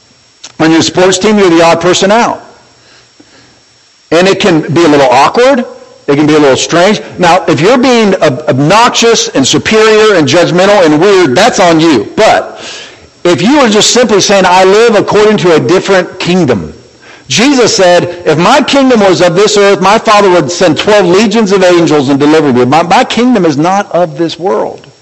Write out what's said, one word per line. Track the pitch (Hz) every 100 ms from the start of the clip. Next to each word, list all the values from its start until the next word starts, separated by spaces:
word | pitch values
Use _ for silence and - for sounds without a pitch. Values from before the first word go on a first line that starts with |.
| _ _ _ _ - -
On | 160
your | 160
sports | - - 185 185
team, | 214 214
you're | 185
the | 165
odd | 165 170
person | 180 175 196
out. | 226 202 - - - _ _ _ _ _ _ _ _ _ _ _ _ _ _ -
And | 160 190
it | -
can | 202 160 -
be | 131
a | 165
little | 143 127
awkward. | 123 147 233 254 285
It | - - - - - 143
can | 151
be |
a | 151
little | 143 123
strange. | - 165 190 190 - -
Now, | - 185 -
if | 135
you're | 185 262
being | 262 240 208 190
ob-, | 156 131 -
obnoxious | 131 147 208 240 - 233 220 -
and | - 131
superior | 147 - 220 220 214 220 185
and | 135
judgmental | 175 151 175 196 208
and | - 151
weird, | 202 190 165 123
that's | 233 -
on | 180 160
you. | 165 123 101 -
But | 214 95 - - - - - - - _
if | 175 147
you | 196 294
are | 240
just | 208 -
simply | 233 233 202
saying, | - 196 185
"I | 185
live | 190 208 233 208
according | - 202 214 208
to | 175
a | 156
different | 135 190 185 190 170 -
kingdom." | 170 180 147 104 78 - - _ - - -
Jesus | - 269 262 202 -
said, | 180 175 170 - 170
"If | 151
my | 190 294
kingdom | - 277 262 233
was | 233 165
of | 180 165
this | 208 208
earth, | 202 196
my | 185 220
Father | 220 208 202
would | 180 143
send | - 180 143
twelve | - 208 180
legions | 190 220 220 196
of | 196
angels | 180 175 156 151 135
and | 143
deliver | 147 156 147
me." | 123
My, | 123 151
my | 170 208
kingdom | 254 220 247 233 170
is | 139
not | 170 196 202
of | 170 175 147
this | 165 156
world. | 185 214 156 113 - -